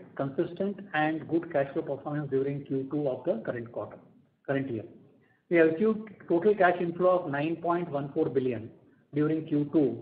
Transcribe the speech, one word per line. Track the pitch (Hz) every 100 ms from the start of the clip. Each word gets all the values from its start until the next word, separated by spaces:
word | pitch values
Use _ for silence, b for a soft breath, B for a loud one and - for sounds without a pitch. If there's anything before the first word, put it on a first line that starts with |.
| - -
consistent | 139 - 165 - 196 196 -
and | 151 151 160 127
good | 165 -
cash | 143 135
flow | 165
performance | 147 135 143 147 147
during | 135 139 143 -
Q | 135 131
two | 151 139
of | 127
the | 170 226 -
current | 120 113
quarter, | 113 104 - - _ _ _ -
current | 135 135
year. | 110 - - - _ b b b
We | 170
have | 160
achieved | 160 220 214 - - -
total | 170 208 202
cash | 180 180
inflow | 175 170 180 180
of | 170
nine | 139 160 165 170
point | 170 170
one | 143 143
four | 160 143
billion | 131 127 113 110 - _ b b
during | 147 151 156 -
Q | 147 143
two, | 160 131 113